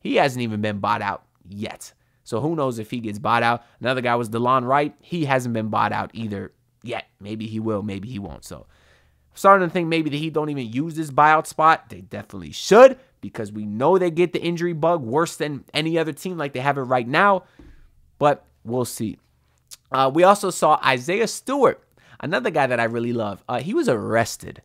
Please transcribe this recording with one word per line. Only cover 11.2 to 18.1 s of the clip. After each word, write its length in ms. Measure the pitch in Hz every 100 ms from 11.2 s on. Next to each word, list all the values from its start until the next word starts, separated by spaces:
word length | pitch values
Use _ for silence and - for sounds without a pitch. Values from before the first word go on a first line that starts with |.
| 151 156 156
spot. 400 | - 160 160 -
They 140 | 90
definitely 500 | 95 101 - 98 82
should 460 | - - 196 262 262 _ _
because 300 | 104 - 107
we 160 | 107 107
know 320 | 104 139 185
they 140 | 180
get 200 | 160 175
the 80 | -
injury 320 | 170 175 175
bug 300 | 165 165 170
worse 340 | 117 135 165 -
than 280 | 151 139 -
any 240 | 143 160 165
other 140 | 160
team 260 | 143 190 175
like 140 | 143
they 80 | 135
have 180 | 135 139
it 40 |
right 260 | 127 127 117
now. 340 | 151 202 190 - _ - - - _ _